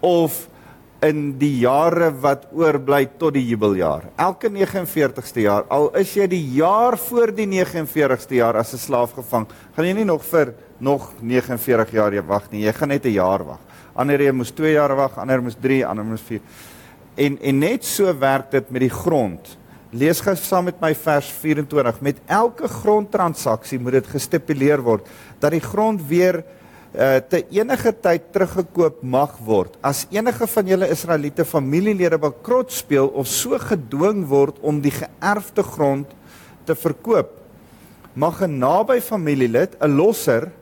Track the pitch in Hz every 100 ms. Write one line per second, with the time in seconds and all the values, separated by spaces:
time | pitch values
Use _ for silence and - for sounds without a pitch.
0 | 185 175 160 - - - - - - -
1 | 156 151 147 135 147 131 120 139 165 170
2 | 165 139 139 139 - 151 165 143 131 143
3 | 135 - 160 139 123 117 104 95 85 73
4 | - - 175 180 233 202 190 196 175 -
5 | 139 127 123 - 104 101 - 139 147 170
6 | 190 208 196 180 147 127 160 208 240 240
7 | - 240 233 196 208 190 180 170 151 156
8 | 143 127 - 127 117 107 117 127 - 131
9 | 120 - 123 120 107 - - - 170 196
10 | 214 160 - 170 135 117 - - 127 139
11 | - - 113 127 120 120 - 117 110 110
12 | 104 101 80 101 - 107 107 110 147 139
13 | 127 101 92 95 78 78 - - - -
14 | 135 143 143 131 120 - 156 151 143 135
15 | 135 - 117 131 123 113 131 135 123 104
16 | 107 110 - 110 - - - - - -
17 | - - 143 139 139 135 156 254 - -
18 | 196 151 135 135 131 139 - 127 127 -
19 | - 151 107 85 - - - - - 117
20 | 143 165 - 185 - 190 175 175 160 151
21 | - 147 139 - 156 151 143 147 123 113
22 | 139 143 - 185 240 233 - - 208 214
23 | 202 202 175 156 135 113 - 131 120 131
24 | - 143 - 165 - 147 139 147 120 110
25 | - - - - 147 160 - 196 220 208
26 | 147 170 180 175 165 - - - - -
27 | 131 135 131 180 - 185 220 262 233 214
28 | 180 170 - 190 180 185 175 165 165 151
29 | 127 127 143 - 113 107 92 - 135 143
30 | - 202 233 - 226 - 190 190 185 160
31 | 165 160 143 139 160 165 135 156 202 202
32 | 175 160 147 - - 247 254 - - 143
33 | 135 135 127 - 240 254 - 202 120 139
34 | 180 214 156 139 139 - 151 147 143 -
35 | - - 175 202 196 - 196 - 143 139
36 | 143 - - - - - - 156 165 151
37 | 226 214 - - - - - - - -
38 | - - 151 160 185 143 127 175 220 247
39 | - 214 156 143 123 120 180 - 151 139
40 | 190 226 - 117 165 -